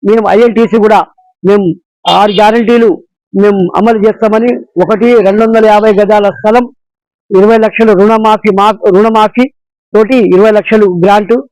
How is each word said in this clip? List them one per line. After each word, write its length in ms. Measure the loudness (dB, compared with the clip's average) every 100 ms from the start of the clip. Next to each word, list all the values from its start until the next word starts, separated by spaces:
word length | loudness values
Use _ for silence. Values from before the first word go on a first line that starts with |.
| 0
మేము 180 | -2 0
ఐఎన్టీసీ 480 | 0 0 0 0 0
కూడా 280 | 0 0 -2 _ _ _ -2
మేము 180 | 0 -2 -6 _ _ -4
ఆరు 220 | 0 0
గ్యారంటీలు 720 | 0 0 0 0 2 0 -2 _ _ _ -2
మేము 160 | 0 0 -2 -2
అమలు 220 | -2 0 -2
చేస్తామని, 440 | -2 -2 -2 -2 -4 -8 -6
ఒకటి 240 | -4 -2 0 2 2
రెండు 160 | 0
వందల 220 | 0 0 2
యాభై 260 | 2 2
గజాల 380 | 0 0 0 0
స్థలం, 400 | -4 -2 -2 -2 -12 _ _ _ _ _ 0
ఇరవై 180 | 2 2
లక్షలు 340 | 0 0 0
రుణమాఫీ, 580 | 2 2 0 0 -2 -2 0
మా-, 360 | -2 -2 0 0
రుణమాఫీ 500 | 0 0 -2 -2 -4 _ _ _ _
తోటి 240 | -2 0 0 0 2
ఇరవై 160 | 2
లక్షలు 340 | 0 0 0 0 0
గ్రాంట్ 300 | 0 0 0 -4 -4